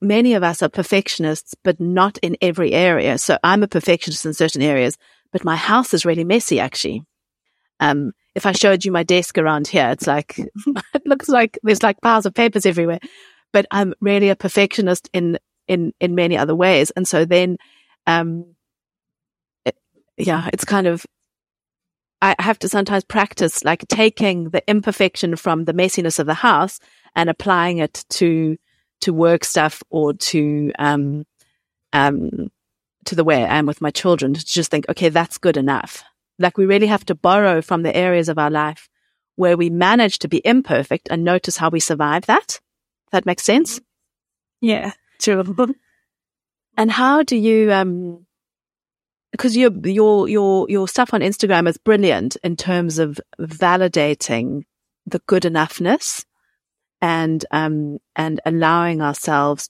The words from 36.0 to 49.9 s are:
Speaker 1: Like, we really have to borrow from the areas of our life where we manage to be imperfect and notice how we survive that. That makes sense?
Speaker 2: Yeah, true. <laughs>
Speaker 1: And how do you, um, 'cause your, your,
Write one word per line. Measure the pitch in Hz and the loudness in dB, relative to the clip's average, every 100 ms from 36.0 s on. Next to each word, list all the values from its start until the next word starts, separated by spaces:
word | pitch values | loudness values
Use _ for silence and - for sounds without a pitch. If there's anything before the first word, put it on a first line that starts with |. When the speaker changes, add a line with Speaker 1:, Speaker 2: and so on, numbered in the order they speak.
| - _ _ - | -20 _ _ -2
Speaker 1:
Like, | 180 202 | -2 2
we | 190 | 2
really | 202 208 | 4 2
have | 202 - | 0 -2
to | 160 | 0
borrow | 180 202 196 165 | 2 4 4 0
from | - 170 | 0 -2
the | 165 - | 0 0
areas | 185 175 165 | 0 0 0
of | 156 | -2
our | 147 | 0
life | 156 151 156 _ _ _ _ _ - | 0 -4 -6 _ _ _ _ _ -2
where | 180 175 | 2 2
we | 170 | 2
manage | 170 185 240 214 - | 2 4 4 2 0
to | 156 | -2
be | 165 - | 0 2
imperfect | 254 - 135 139 - - | 2 2 -2 0 -6 -4
and | 165 | -2
notice | 170 180 - - | 0 0 -2 -2
how | 165 | -2
we | 165 | -2
survive | - 151 147 165 - | -2 -2 0 -2 2
that. | 277 - - _ _ _ _ - | 0 0 -14 _ _ _ _ -4
That | 190 185 | -2 -2
makes | 180 | -2
sense? | - 247 330 - _ _ _ _ _ _ _ - | 2 2 2 -6 _ _ _ _ _ _ _ -4
Speaker 2:
Yeah, | 226 214 196 - _ - | -2 -2 -4 -12 _ -6
true. | 214 190 185 185 | 0 0 -2 -2
<laughs> | 247 277 _ _ _ _ _ _ _ _ _ - | -2 -2 _ _ _ _ _ _ _ _ _ -2
Speaker 1:
And | 220 | 0
how | 226 262 294 | 2 2 2
do | 294 233 | 2 0
you, | 220 220 214 | 2 4 4
um, | 196 185 180 175 170 180 _ _ _ _ _ _ _ _ _ _ - | 2 0 -4 -8 -12 _ _ _ _ _ _ _ _ _ _ _ -4
'cause | 254 226 | -2 2
your, | 247 160 | 2 2
your, | 175 | -4